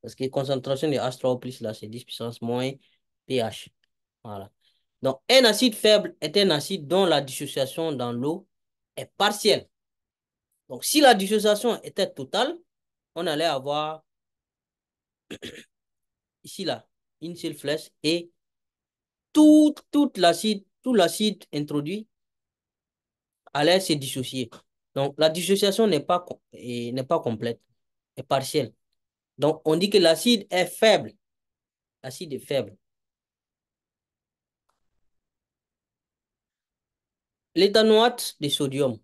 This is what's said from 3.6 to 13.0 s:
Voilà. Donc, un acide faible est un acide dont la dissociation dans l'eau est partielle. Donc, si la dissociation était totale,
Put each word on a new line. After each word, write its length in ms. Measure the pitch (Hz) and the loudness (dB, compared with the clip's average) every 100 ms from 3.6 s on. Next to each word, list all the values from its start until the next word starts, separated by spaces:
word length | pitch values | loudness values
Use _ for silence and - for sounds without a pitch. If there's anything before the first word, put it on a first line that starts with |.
| - _ _ _ _ _ | -20 _ _ _ _ _
Voilà. 280 | 113 101 98 _ _ _ _ _ | -16 -16 -16 _ _ _ _ _
Donc, 180 | 262 - - | -6 -4 4
un 140 | 262 | 6
acide 300 | 240 208 254 | 6 4 0
faible 420 | - 214 208 - - | 2 4 4 0 -8
est 160 | 156 202 | -2 0
un 140 | 196 | 2
acide 360 | 151 147 190 139 | 0 -2 -10 -2
dont 200 | 180 185 | 0 2
la 140 | 147 | 2
dissociation 720 | 135 - 143 147 131 - 165 | -2 -10 -8 -4 -4 -4 -6
dans 200 | 135 120 | -4 -6
l'eau 360 | 120 139 185 _ _ _ _ _ - | -4 -4 -6 _ _ _ _ _ -16
est 140 | 131 - | -16 -2
partielle. 520 | 202 214 214 143 - _ _ _ _ _ _ _ _ _ _ | -2 0 0 0 -4 _ _ _ _ _ _ _ _ _ _
Donc, 160 | 123 | -10
si 160 | - - | -2 6
la 140 | 269 | 6
dissociation 680 | 214 196 214 208 208 240 190 | 6 2 0 2 2 0 -4
était 280 | 151 - 190 | -6 -6 -6
totale, 480 | - 135 196 269 339 _ _ _ _ | -6 -6 -2 -2 -4 _ _ _ _